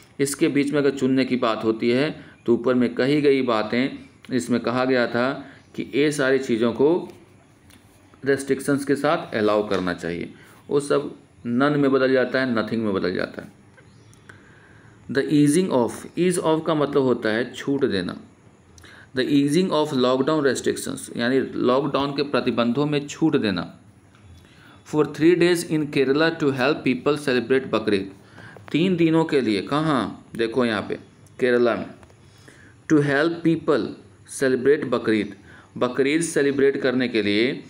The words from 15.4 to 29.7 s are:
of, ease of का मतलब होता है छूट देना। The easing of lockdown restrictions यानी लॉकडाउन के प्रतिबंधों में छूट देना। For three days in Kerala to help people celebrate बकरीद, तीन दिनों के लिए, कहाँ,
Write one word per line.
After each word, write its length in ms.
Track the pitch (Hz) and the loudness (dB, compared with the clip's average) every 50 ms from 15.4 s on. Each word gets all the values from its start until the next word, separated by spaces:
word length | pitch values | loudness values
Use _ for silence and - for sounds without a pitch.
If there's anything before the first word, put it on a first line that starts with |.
| 147 143 143 175 185 185 | 4 4 4 2 2 2
of, 220 | - 131 120 107 - - - - - - | 2 2 2 0 -2 -6 -14 -8 -4 0
ease 260 | 170 185 175 175 - | 0 0 0 0 0
of 220 | 160 160 156 160 | 0 0 0 0
का 80 | 175 165 | 0 0
मतलब 280 | 151 143 139 147 147 135 | 0 0 2 2 2 2
होता 260 | 127 120 - - 110 | 2 2 0 0 0
है 240 | 107 110 123 123 - | 0 0 -2 -4 -8
छूट 320 | - - - 143 131 135 | -8 -4 -4 -2 0 0
देना। 320 | 117 98 95 87 87 - - - - - _ _ - - _ _ - - - - - - - - - - | 0 0 -2 -4 -4 -8 -12 -16 -20 -20 _ _ -20 -20 _ _ -20 -20 -20 -20 -20 -20 -20 -20 -8 -4
The 100 | 127 127 - | -4 0 2
easing 420 | 147 143 143 147 143 143 185 185 | 2 2 2 2 2 2 2 2
of 240 | 156 151 151 147 147 | 0 0 0 0 0
lockdown 480 | 127 123 127 127 131 131 151 156 156 139 | 0 2 2 2 2 2 0 0 2 2
restrictions 760 | 135 117 110 - - - - - - 90 - - - - | 0 0 0 0 -2 -2 -2 -4 -8 -8 -10 -10 -10 -6
यानी 240 | - 117 120 131 135 | -4 -2 0 0 0
लॉकडाउन 720 | - - - - 113 120 123 135 147 151 139 135 139 143 143 | 0 -2 -2 -2 0 2 2 2 0 0 -2 -2 -2 -2 -4
के 100 | 147 143 | -4 -4
प्रतिबंधों 640 | 143 - - 123 131 113 117 117 120 117 139 147 | -2 -2 -2 0 0 0 0 0 0 0 0 0
में 200 | 151 147 143 147 | 0 -2 -2 -4
छूट 300 | - - - 160 160 147 | -6 -4 -2 0 2 2
देना। 440 | 135 110 107 95 85 82 - - - - - - _ _ _ - - - - - - - - - - - - - - - - - | 2 0 0 -2 -2 -4 -8 -12 -18 -20 -20 -20 _ _ _ -20 -20 -20 -20 -20 -20 -20 -20 -20 -20 -20 -20 -20 -20 -12 -2 0
For 100 | 151 151 | 0 0
three 280 | 147 147 - 151 165 180 | 0 0 2 4 4 4
days 280 | 170 170 175 180 170 170 - | 6 4 4 2 0 0 -2
in 180 | 160 156 151 143 - | -2 -2 -2 -2 0
Kerala 340 | 143 135 127 135 147 160 165 165 165 156 | 0 2 2 2 2 2 0 0 0 0
to 100 | 139 131 | 0 0
help 320 | 131 123 139 156 151 - | 2 0 0 0 0 0
people 320 | 135 123 123 - 151 147 147 147 - | -2 -2 0 0 0 -2 0 0 0
celebrate 380 | 127 123 117 110 131 131 131 | 0 0 0 2 0 0 0
बकरीद, 460 | - - 110 107 107 101 95 95 95 - - - - - - - - - - - - - | 0 -2 -2 0 0 0 0 -2 -4 -12 -18 -20 -20 -20 -20 -20 -20 -20 -20 -10 -4 -2
तीन 240 | 151 170 190 185 | 0 0 0 2
दिनों 280 | 165 170 160 160 160 160 | 2 2 2 2 2 2
के 160 | 160 156 139 | 2 0 0
लिए, 220 | 120 110 107 95 90 | 0 0 0 -2 -2
कहाँ, 640 | - | -2